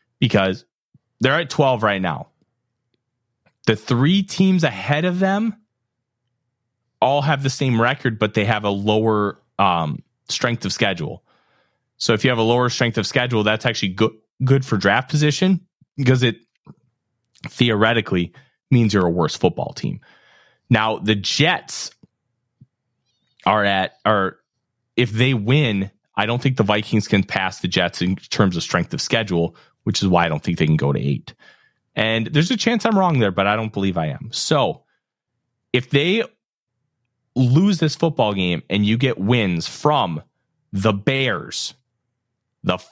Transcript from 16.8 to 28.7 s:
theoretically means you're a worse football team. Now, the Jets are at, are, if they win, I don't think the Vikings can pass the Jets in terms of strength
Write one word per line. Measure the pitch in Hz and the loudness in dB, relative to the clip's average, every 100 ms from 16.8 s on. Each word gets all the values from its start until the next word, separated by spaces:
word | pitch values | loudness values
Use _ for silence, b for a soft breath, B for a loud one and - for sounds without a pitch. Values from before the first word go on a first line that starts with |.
| _ _ _ _ _ _ - | _ _ _ _ _ _ -10
theoretically | - 120 107 110 117 107 92 85 b b b _ | 0 2 4 4 2 0 -2 -2 b b b _
means | 123 110 | 2 4
you're | 98 90 | 2 2
a | |
worse | 87 82 - | 0 -2 0
football | 90 - - | -2 -2 -8
team. | - - - b b b b b b - | -8 -10 -10 b b b b b b -2
Now, | 117 110 110 | 0 0 -2
the | 104 | -2
Jets | 104 92 - 156 180 - - - - _ _ _ _ _ _ - _ _ _ _ _ _ _ | -2 -2 0 0 0 -6 -10 -10 -16 _ _ _ _ _ _ -20 _ _ _ _ _ _ _
are | - 107 | 0 2
at, | 101 98 92 - | 2 0 -2 -2
are, | 107 107 95 - _ _ _ _ _ - | 0 0 0 -6 _ _ _ _ _ -2
if | 120 | -2
they | 110 127 | 0 0
win, | 123 104 147 131 98 98 - _ | 0 0 0 2 -2 -4 -10 _
I | - 107 | -4 -2
don't | 123 | 0
think | 139 127 | 0 0
the | |
Vikings | 104 107 - 110 - | 0 0 0 -2 2
can | 101 | 0
pass | 95 101 92 - | 0 -4 -4 -4
the | 90 | -4
Jets | 92 87 - | -2 -2 -2
in | 90 92 | -2 -4
terms | - - 98 87 | -4 0 0 0
of | |
strength | - | -2